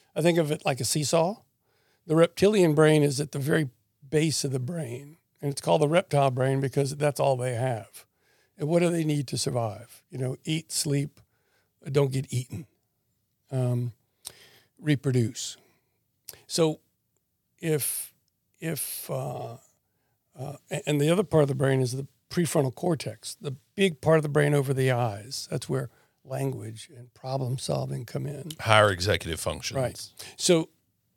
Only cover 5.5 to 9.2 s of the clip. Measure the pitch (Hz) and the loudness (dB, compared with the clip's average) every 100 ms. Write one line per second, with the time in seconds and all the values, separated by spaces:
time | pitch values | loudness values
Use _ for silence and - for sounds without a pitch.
5.5 | 139 165 170 147 170 - 143 139 127 131 | -4 0 2 4 2 2 2 2 2 0
6.5 | 135 135 139 139 147 147 139 139 127 127 | 0 0 0 -2 0 -2 0 0 0 -2
7.5 | 117 131 113 101 - - _ _ _ _ | -2 -2 -4 -8 -20 -20 _ _ _ _
8.5 | - 151 170 175 170 156 147 | -8 0 2 2 0 0 0